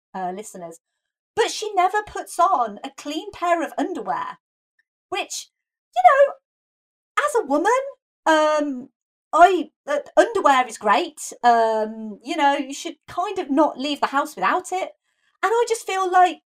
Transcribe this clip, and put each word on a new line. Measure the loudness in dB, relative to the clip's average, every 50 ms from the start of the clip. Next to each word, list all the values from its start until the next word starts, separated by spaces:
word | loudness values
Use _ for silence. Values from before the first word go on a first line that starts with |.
| _ _ -12
uh, | -8 -8 -8 -8
listeners. | -10 -12 -16 -16 -16 -16 -16 -18 -20 _ _ _ _ _ _ _ _ _ _ -2
But | -2 -2 -2
she | -2 -8 -10 -6 -2
never | 0 0 0 0 -2 -6
puts | -6 -10 -12 -12 -10 -2 0
on | 0 2 2 0 -2 -4 -6 -12 -14
a | -16 -16 -14
clean | -14 -10 -10 -10 -10 -12
pair | -12 -6 -2 0 0 0 -2
of | -6 -4 -6
underwear, | -6 -4 -6 -8 -6 -6 -6 -6 -6 -10 -14 _ _ _ _ _ _ _ _ _ _ _ _ _ _ -10
which, | -8 -8 -8 -8 -10 -14 -14 _ _ _ _ _ _ _ _ _ -4
you | 4 6
know, | 6 8 8 6 4 4 _ _ _ _ _ _ _ _ _ _ _ _ _ _ _ -6 -4 -4
as | 0 0 0 0
a |
woman, | 0 0 2 2 2 2 2 0 -4 -12 _ _ _ _ _ 0
um, | 2 4 4 4 2 2 0 -2 -2 -6 -8 -10 -16 _ _ _ _ _ _ _ -2
I, | 6 8 8 8 6 4 -2 -4 _ _ -8 -4
uh, | -4 -4 -4 -2 2 2
underwear | 2 2 2 2 4 4 4 4 2 -2
is | -4 -4
great. | 0 2 2 2 2 -4 -8 -14 -14 -14 -10 0
Um, | 2 4 4 4 4 2 2 0 -2 -4 -6 -10 -12 -12 -14 -14 -10
you | -8 -2
know, | 0 2 2 2 0
you | -4 -8 -10
should | -12 -12 -12 -14 _ _ -12
kind | -6 -6 -4 -4 -4 -6
of | -4 -2
not | 2 2 2 2 2 -4
leave | -6 -6 -4 -4
the | -4 -2
house | -2 -2 -4 -4 -6
without | -4 -2 -2 -2 -2 -4 -4 -6
it. | -6 -6 -8 -10 _ _ _ _ _ _ _ _ -4
And | -2 0 0
I | 0 0 0
just | -2 -6 -4 -6
feel | -4 -2 -2 2
like | 4 4 4 4 2 -4 _